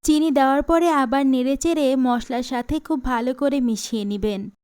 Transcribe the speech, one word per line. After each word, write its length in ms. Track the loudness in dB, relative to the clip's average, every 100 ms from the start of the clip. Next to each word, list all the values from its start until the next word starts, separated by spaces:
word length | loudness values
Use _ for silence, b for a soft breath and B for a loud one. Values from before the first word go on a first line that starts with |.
চিনি 240 | 2 2 2 4
দেওয়ার 240 | 4 2
পরে 260 | 2 2 4 2
আবার 200 | 2 0 2
নেড়েচেড়ে 520 | 2 0 0 0 0 0 2
মশলার 400 | 2 0 -2 -6 -4
সাথে 240 | -6 -4 -6 -4
খুব 120 | -4
ভালো 260 | -2 -2 -2 -2
করে 180 | 0 0
মিশিয়ে 440 | 0 -2 -4 -6
নিবেন। 360 | -4 -4 -4 -4 -8 _